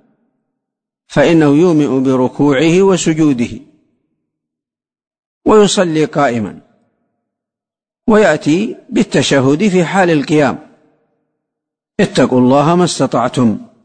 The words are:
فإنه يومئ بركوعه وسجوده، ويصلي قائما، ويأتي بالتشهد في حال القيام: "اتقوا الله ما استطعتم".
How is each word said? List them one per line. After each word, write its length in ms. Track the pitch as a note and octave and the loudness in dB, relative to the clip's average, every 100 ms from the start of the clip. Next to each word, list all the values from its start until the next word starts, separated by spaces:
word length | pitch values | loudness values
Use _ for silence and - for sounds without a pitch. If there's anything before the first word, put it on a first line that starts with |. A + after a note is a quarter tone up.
| _ _ _ _ _ _ _ _ _ _ _ | _ _ _ _ _ _ _ _ _ _ _
فإنه 400 | - D3 E3+ D3 | 0 2 4 2
يومئ 540 | C#3+ F3+ D#3+ C#3+ C3 | 2 2 2 0 -2
بركوعه 800 | C3 C3 B2+ - D3 C3+ D#3+ F3 | 0 0 -2 -2 0 0 2 2
وسجوده، 800 | G3 F3+ - D#3 D#3 B2 A#2 G#2+ - _ _ _ _ _ _ _ _ _ _ _ _ _ _ _ _ _ - | 2 0 -2 0 0 0 -4 -8 -18 _ _ _ _ _ _ _ _ _ _ _ _ _ _ _ _ _ 0
ويصلي 580 | G#3+ G3+ - F3+ D#3 | 2 2 0 -2 -2
قائما، 560 | D3+ D#3+ C#3+ A#2+ G2+ - - _ _ _ _ _ _ _ _ _ _ _ _ _ - | -2 -2 -2 -2 -6 -12 -20 _ _ _ _ _ _ _ _ _ _ _ _ _ 0
ويأتي 680 | G#3+ G3 D3+ - E3 A3+ - - | 2 2 0 0 -2 -2 -10 -6
بالتشهد 800 | - A3 E3 C3 C#3 C3 D3+ G#3+ | -4 -2 -2 0 0 0 0 0
في 160 | F3+ | 0
حال 260 | D#3+ F3+ F3+ | 0 0 0
القيام: 480 | D#3 B2+ D3+ C3+ - - _ _ _ _ _ _ _ _ _ _ _ _ - | 0 0 0 0 -4 -12 _ _ _ _ _ _ _ _ _ _ _ _ -6
"اتقوا 400 | G3 - B2+ B2+ | -4 -2 0 2
الله 360 | B2 C#3 C#3+ F3 | 2 2 2 0
ما 80 | |
استطعتم". 800 | F3 - C3 C3 B2 - A#2 G2 - _ | 0 -2 -4 -2 -4 -2 -2 -2 -10 _